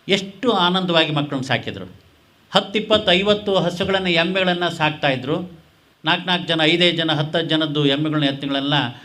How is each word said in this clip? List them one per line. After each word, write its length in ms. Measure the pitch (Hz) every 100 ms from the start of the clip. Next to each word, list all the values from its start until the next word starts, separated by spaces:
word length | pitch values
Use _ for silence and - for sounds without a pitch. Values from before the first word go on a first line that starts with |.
| -
ಎಷ್ಟು 440 | 196 196 - 247
ಆನಂದವಾಗಿ 600 | 196 175 185 185 165 151
ಮಕ್ಕಳನ್ನ 320 | 147 147 135
ಸಾಕಿದ್ರು. 420 | 131 113 110 92 90 - - _ _ _ -
ಹತ್ತು, 280 | 196 202 220
ಇಪ್ಪತ್ತು, 320 | - 214 190
ಐವತ್ತು 440 | 180 202 202 208 190
ಹಸುಗಳನ್ನು, 540 | 170 180 190 190 185
ಎಮ್ಮೆಗಳನ್ನು 600 | 165 175 190 180 175 170
ಸಾಕ್ತಾಯಿದ್ರು. 640 | 175 156 151 143 127 127 175 180 - - _ _ _ 156
ನಾಲ್ಕು 220 | 180 180
ನಾಲ್ಕು 200 | 175 175
ಜನ, 140 | 160
ಐದೈದು 340 | 156 170 175 165
ಜನ, 140 | 160
ಹತ್ತು 300 | 151 151 170
ಜನದ್ದು 440 | 160 156 156 147 139
ಎಮ್ಮೆಗಳನ್ನ, 380 | 139 156 151
ಎತ್ತುಗಳನ್ನ 500 | 139 - 139 139 139 147 120 -